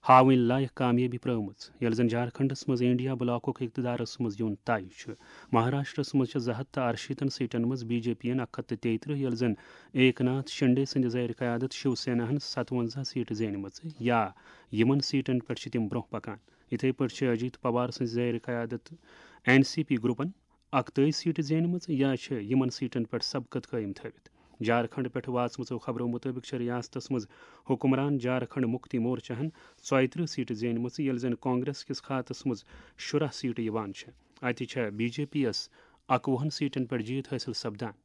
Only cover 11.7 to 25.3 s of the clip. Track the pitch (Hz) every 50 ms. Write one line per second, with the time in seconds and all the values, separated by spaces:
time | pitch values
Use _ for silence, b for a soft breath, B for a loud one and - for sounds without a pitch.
11.7 | - - - 139 120 - - 131 123 120 117 117 139 143 - - - - 120 -
12.7 | 127 123 120 117 113 139 131 - - 131 120 - 117 107 113 107 101 101 98 98
13.7 | - - - 165 151 - 117 120 120 117 110 92 - B B B B B B B
14.7 | - 104 113 123 135 143 131 - - 139 131 - 131 123 - - 123 - - 123
15.7 | - 120 113 98 - 117 104 _ - 107 - - 101 104 _ b b b b b
16.7 | 127 107 - 131 127 - 139 120 - - 139 127 120 113 120 127 - - - 127
17.7 | 117 123 123 123 123 - 131 117 110 120 123 120 117 113 - - 123 120 117 113
18.7 | 123 117 _ - 165 - B B B B B B B B B - 131 135 135 -
19.7 | - - 151 - 139 117 107 127 120 107 139 180 196 _ _ _ _ _ _ _
20.7 | - 131 123 - _ - 135 156 151 - - 170 151 - 156 139 160 160 170 175
21.7 | 175 180 - - 156 131 135 139 131 120 - - 143 117 101 104 127 131 131 127
22.7 | - - 127 120 - 127 113 - - 117 - - - 139 123 _ - 131 - -
23.7 | - 117 107 101 98 - - 113 - _ _ - b b b b b b 113 110
24.7 | 117 117 117 110 - - 131 120 - 131 - -